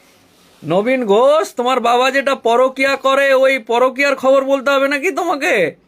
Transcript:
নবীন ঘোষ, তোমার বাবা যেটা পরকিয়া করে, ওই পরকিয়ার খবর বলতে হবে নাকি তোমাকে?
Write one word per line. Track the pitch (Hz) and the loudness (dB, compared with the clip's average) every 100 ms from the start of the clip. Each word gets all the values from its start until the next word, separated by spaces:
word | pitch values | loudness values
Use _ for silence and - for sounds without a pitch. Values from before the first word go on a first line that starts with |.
| _ _ _ _ _ _ 147 | _ _ _ _ _ _ -4
নবীন | 175 214 262 226 | -2 0 -2 0
ঘোষ, | 202 262 302 392 | 2 4 2 -2
তোমার | - 240 262 | -4 -2 -2
বাবা | 233 240 262 | 0 0 0
যেটা | 269 269 262 | 0 -2 -2
পরকিয়া | 226 233 262 262 269 269 | 0 2 0 0 -2 -2
করে, | 269 269 277 | 0 0 2
ওই | 262 262 262 | 2 2 0
পরকিয়ার | 220 233 254 247 285 269 | -2 0 0 0 -2 0
খবর | 262 269 | 2 2
বলতে | 269 277 254 | 2 0 0
হবে | 277 277 | 0 0
নাকি | 285 294 | 0 -2
তোমাকে? | 285 339 294 330 240 156 - | -2 -4 -2 -2 0 -2 -6